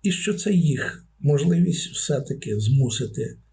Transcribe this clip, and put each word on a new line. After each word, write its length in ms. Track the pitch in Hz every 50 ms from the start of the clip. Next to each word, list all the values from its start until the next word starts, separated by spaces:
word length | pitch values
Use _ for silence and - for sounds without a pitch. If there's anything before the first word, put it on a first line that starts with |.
І 100 | - 196
що 220 | 175 - - 214 202
це 180 | 170 - 214
їх 540 | 202 175 175 147 135 - - - - - - _ _ _
можливість 720 | - 143 147 139 147 175 170 170 175 175 170 - - -
все-таки 680 | - - - - 147 - - - - - - 107 107 104
змусити 800 | 104 110 135 135 131 120 - - 123 104 - - 113 - - - _ _